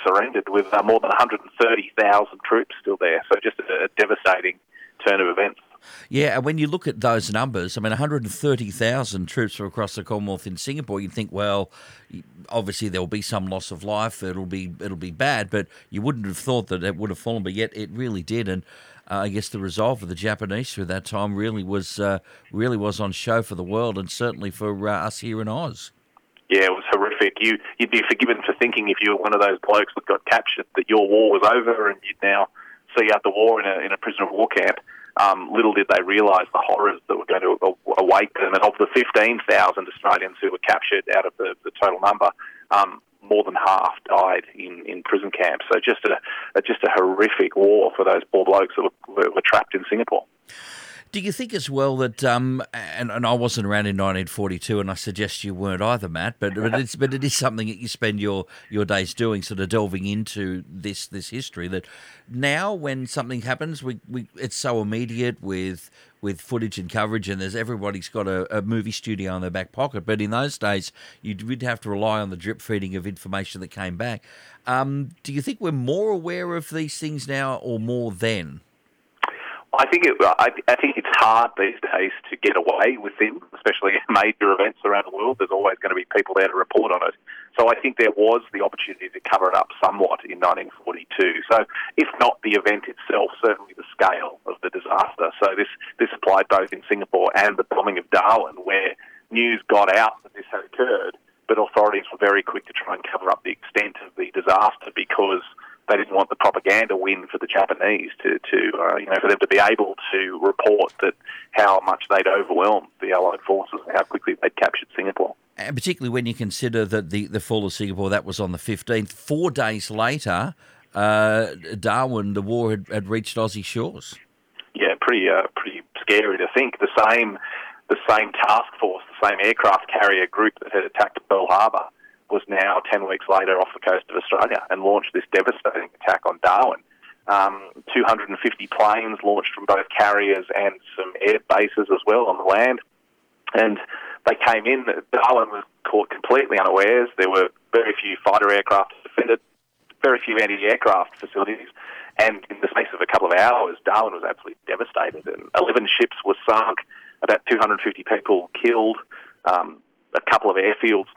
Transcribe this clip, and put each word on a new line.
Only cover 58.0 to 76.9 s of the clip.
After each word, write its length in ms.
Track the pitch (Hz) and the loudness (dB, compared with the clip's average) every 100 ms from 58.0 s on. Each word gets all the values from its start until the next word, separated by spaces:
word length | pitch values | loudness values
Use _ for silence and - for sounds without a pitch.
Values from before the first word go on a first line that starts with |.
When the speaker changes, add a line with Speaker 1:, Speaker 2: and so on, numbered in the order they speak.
| 110 104 | -2 -2
Speaker 2:
your, 280 | 104 98 92 - - | -2 -2 -6 -14 -6
your 160 | 104 101 | -4 0
days 260 | 101 90 | -2 -2
doing, 300 | - 117 104 | -2 -2 -2
sort 180 | - 95 | -6 -6
of 80 | 95 | -2
delving 380 | 110 104 92 98 | 0 0 -4 -4
into 580 | 104 107 104 95 92 - | -4 -6 -6 -6 -8 -10
this, 400 | 92 98 95 - | -12 -10 -10 -12
this 220 | 98 - | -14 -12
history, 400 | 120 - 87 90 | -12 -12 -10 -8
that 160 | 92 - - - - - | -8 -10 -18 -20 -20 -14
now 420 | 120 143 151 196 | -4 -2 -2 -4
when 340 | 196 147 131 123 | -6 -6 -8 -8
something 360 | - 123 123 | -8 -8 -8
happens, 400 | 113 127 160 147 | -6 -6 -6 -8
we, 180 | 127 113 - | -10 -12 -12
we, 180 | 123 107 90 | -12 -12 -12
it's 200 | 123 - | -10 -6
so 240 | 131 117 | -4 -2
immediate 560 | 104 113 120 117 123 - | -2 -4 -6 -4 -4 -4
with, 480 | 98 92 95 90 - _ _ _ | -8 -6 -6 -8 -16 _ _ _
with 180 | 101 90 | -8 -8
footage 380 | - 120 113 98 | -6 -4 -4 -8
and 100 | 87 | -6
coverage, 400 | 110 107 110 92 | -4 -2 -4 -4
and 140 | 95 | -6
there's, 120 | 95 | -6
everybody's 540 | 113 113 113 101 98 - | -6 -6 -6 -6 -8 -8
got 180 | 110 98 | -6 -4
a, 300 | 92 92 107 | -4 -4 -4
a 60 | |
movie 280 | 98 113 104 | -4 -4 -4
studio 460 | - 113 101 95 92 | -8 -8 -6 -6 -6
in 60 | |
their 80 | 92 | -6
back 200 | 95 90 | -6 -8
pocket, 360 | - 139 104 90 | -6 -6 -6 -4
but 160 | 107 | -4
in 80 | 107 | -2
those 260 | 117 143 - | -4 -4 -4
days, 360 | 104 98 - - - _ | -4 -4 -6 -16 -20 _
you 160 | 107 98 | -12 -10
would 160 | 110 123 | -8 -6
have 180 | 123 117 | -6 -6
to 80 | 110 | -6
rely 320 | 101 107 107 | -2 -2 -2
on 80 | 101 | -4
the 80 | 90 | -8
drip 240 | 95 - | -8 -8
feeding 340 | - 104 95 95 | -6 -4 -4 -8
of 100 | 92 | -10
information 540 | 92 98 98 95 92 | -12 -8 -8 -8 -12
that 80 | 92 | -14
came 300 | - 92 87 | -10 -10 -6
back. 260 | 117 107 - - - - - | -8 -8 -14 -20 -20 -14 -4
Um, 440 | 127 139 139 135 - | -2 -2 -4 -8 -12
do 80 | - | -8
you 120 | 139 | -6
think 180 | 139 226 | -6 -6
we're 120 | 180 | -4
more 380 | 143 123 170 214 | -2 -2 -2 -2
aware 460 | 190 165 175 175 170 | -2 -4 -8 -6 -8
of 140 | 151 | -8
these 260 | 160 151 | -8 -8